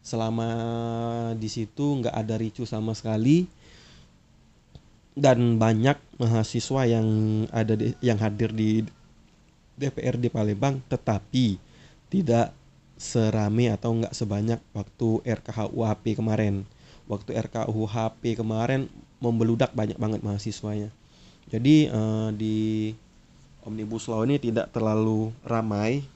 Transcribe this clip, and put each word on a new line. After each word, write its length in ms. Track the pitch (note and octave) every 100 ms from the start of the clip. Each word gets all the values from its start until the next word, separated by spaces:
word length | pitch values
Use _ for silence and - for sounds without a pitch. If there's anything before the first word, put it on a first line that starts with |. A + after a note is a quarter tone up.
| -
Selama 400 | A#2 A2+ A2+ A2+ A2+ A#2 A#2 A#2 A#2 A#2 A#2 A#2 A2+
di 160 | A2
situ 480 | A#2 G#2+ - C#3+ C#3
nggak 160 | A#2 -
ada 240 | A2 A2+
ricu 240 | A2 -
sama 320 | A#2 A2 A2 A2
sekali. 480 | A2 A2 A#2+ E3 F3+ - - - - - - _ _ _ - _ _ - _ _ _
Dan 480 | - C#3+ A#2+ A#2+ A2+
banyak 380 | A2+ A2 B2+ C#3+ - -
mahasiswa 680 | A#2 A2+ A2 B2 - C3+ B2
yang 200 | A2+ A2 A2 A2 G#2+ A2+
ada 220 | A#2 A2 A2
di, 160 | A2+ -
yang 160 | B2 G#2
hadir 320 | A2 G#2 A2+
di 320 | A2 G#2+ A2 A2 - - - _ _ _ _ _ -
D 60 | C#3
P 60 | -
R 160 | B2+ B2
D 140 | A#2+
Palembang, 480 | - G#2+ G2+ C#3 C3+ -
tetapi 720 | B2+ - G#2 - B2+ A#2+ F#2+ - - - - _
tidak 480 | G3 D3+ A#2 A2+ - - _ _ -
serame 720 | - A#2+ A2 G#2+ G#2 A2 B2
atau 300 | G2+ A#2 A#2
nggak 160 | A2+
sebanyak 480 | - A2 G2+ A2 A2+ -
waktu 360 | G#2 G2 - A2+ A2+ B2
R 160 | A2
K 60 | -
H 80 | - G#2
U 80 | -
H 80 | A2+ G#2+
P 140 | A2+ A2
kemarin. 460 | A2+ G#2+ G#2 G2 G2 - - - -
Waktu 240 | G2+ -
R 160 | A#2 A2
K 160 | A#2 A2
U 160 | A2
H 300 | G#2+ A2+ A2 -
P 160 | A#2 A2+
kemarin 480 | A2 A2 A#2 C3+ C3+ - - _
membeludak 560 | A#2+ A#2 A2+ A#2 C3
banyak 240 | B2 G#2+ -
banget 240 | A2 G#2+
mahasiswanya. 720 | G#2 G2+ A2 - G#2+ G#2 G#2 - - _ - - -
Jadi, 400 | A2 C3 D3+ D3+
eh, 380 | A2 A2 A2 A2 G#2+
di 180 | A2 G#2+ A2 A2 G#2+ A2 - - - - - - -
Omnibus 400 | A2 G#2+ A2+ -
Law 160 | A2
ini 160 | A#2 C#3+
tidak 320 | B2 A2+ -
terlalu 640 | A#2 A2 G#2+ A2 A2 A2 A2+
ramai 640 | - A#2 A2 G#2 A2 C#3 C3+